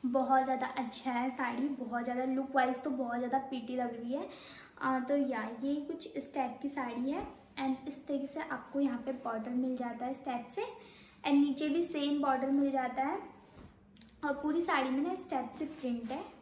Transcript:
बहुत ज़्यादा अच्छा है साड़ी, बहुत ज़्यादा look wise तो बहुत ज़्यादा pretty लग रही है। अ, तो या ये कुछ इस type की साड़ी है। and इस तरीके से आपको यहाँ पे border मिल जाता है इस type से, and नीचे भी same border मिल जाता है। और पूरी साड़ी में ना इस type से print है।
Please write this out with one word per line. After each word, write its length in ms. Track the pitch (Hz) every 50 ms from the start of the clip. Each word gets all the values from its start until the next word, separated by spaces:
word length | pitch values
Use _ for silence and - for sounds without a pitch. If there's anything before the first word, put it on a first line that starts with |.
| -
बहुत 380 | 254 240 269 254 240 269 262 262
ज़्यादा 220 | 262 262 254 262
अच्छा 440 | - - - 254 226 - - - 262
है 200 | 247 240 247 269
साड़ी, 380 | 254 - 262 240 240 240 262 294
बहुत 360 | 277 - 247 220 233 240 240
ज़्यादा 200 | 247 247 247 254
look 320 | 269 262 269 269 269 -
wise 260 | 269 254 254 262 -
तो 80 | - 302
बहुत 260 | 262 247 254 233 233
ज़्यादा 220 | 240 247 240 247 269
pretty 380 | 262 - 277 247 220 247 247
लग 240 | 254 247 233 226 226
रही 120 | 233 240
है। 160 | 254 294 370 - - - - - - - - - - -
अ, 180 | - 262 262 254 247 247
तो 80 | 285
या 340 | 285 269 254 247 220 214 220 233 233
ये 140 | 247 277 285
कुछ 400 | 294 294 - 339 - - - -
इस 180 | - - - -
type 240 | 294 262 247 - -
की 60 | - 277
साड़ी 420 | 277 294 262 240 233 240 247 269
है। 360 | 294 370 403 427 - - - - - -
and 180 | 269 269 262 - - 311
इस 180 | 285 - -
तरीके 200 | - 285 269 277
से 140 | 277 - 311
आपको 400 | 320 320 277 247 - - - 277
यहाँ 180 | 285 262 240 233
पे 140 | - 269
border 380 | 262 247 - 240 226 220 220 247
मिल 260 | 247 247 254 254 254
जाता 300 | 247 247 240 233 - 247
है 60 | 254
इस 120 | 269 262 -
type 220 | 277 247 240 233
से, 160 | - - 381 440 480 - - - - - - - - - - -
and 200 | 294 285 285 285
नीचे 240 | 285 269 277 302 302
भी 140 | 277 339
same 400 | 339 - - 302 285 294 294 294
border 280 | 277 277 262 254 269 269
मिल 200 | 277 285 277 277
जाता 320 | 269 269 254 247 - 269
है। 160 | 269 285 349 403 - - - - - - - - - - - - - - - - - - - - -
और 80 | 294
पूरी 300 | 277 285 285 302 302 339
साड़ी 280 | 339 370 330 277 262 262
में 120 | 254 269
ना 80 | 294 349
इस 200 | 370 370 - -
type 220 | 320 262 233 226 - -
से 60 | 311
print 480 | 285 - - - 254 240 233 226 220
है। 120 | 233 302 392 - - -